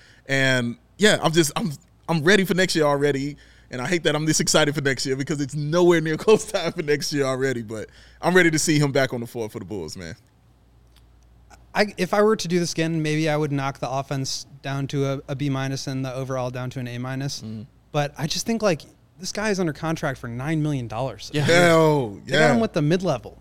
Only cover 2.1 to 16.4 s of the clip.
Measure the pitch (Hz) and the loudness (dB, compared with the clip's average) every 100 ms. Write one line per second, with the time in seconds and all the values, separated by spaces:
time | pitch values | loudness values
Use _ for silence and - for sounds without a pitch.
2.1 | 170 147 208 196 180 185 170 147 143 143 | 0 4 4 2 0 0 2 2 2 2
3.1 | 139 143 143 - - _ 123 123 175 156 | 0 -2 -8 -18 -20 _ -8 -2 0 0
4.1 | 151 156 151 165 160 147 147 139 131 139 | 0 0 0 2 4 2 2 -2 -2 -2
5.1 | 131 139 151 139 147 147 170 175 170 160 | -4 -4 -4 -4 -4 -2 4 6 6 2
6.1 | 156 - 220 - 202 165 170 151 147 - | 0 4 4 2 -4 -4 -4 -2 -2 -2
7.1 | 147 135 131 135 120 110 110 95 - - | -2 0 0 -2 -2 -6 -10 -12 -16 -20
8.1 | - 165 185 170 156 - 151 147 135 131 | -4 2 4 4 4 2 2 4 2 0
9.1 | 123 113 120 107 113 95 104 78 95 85 | -2 -8 -8 -8 -8 -8 -8 -8 -10 -14
10.1 | - _ _ _ _ _ _ _ _ _ | -14 _ _ _ _ _ _ _ _ _
11.1 | _ _ _ _ - - - 208 - 180 | _ _ _ _ -20 -8 -2 -2 -2 0
12.1 | 208 208 220 170 175 175 - 160 165 151 | 4 4 2 0 -2 0 -2 -2 0 0
13.1 | 151 156 151 151 143 135 135 135 131 135 | 0 0 0 0 -2 -4 -6 -6 -6 -4
14.1 | 139 135 - - - 143 139 135 143 139 | -6 -4 -8 -10 -14 -8 -6 -4 -2 -2
15.1 | 135 - 139 143 135 135 135 - 131 131 | -4 -6 -4 -2 -2 -2 -6 -6 -6 -6
16.1 | 127 131 131 | -6 -6 -4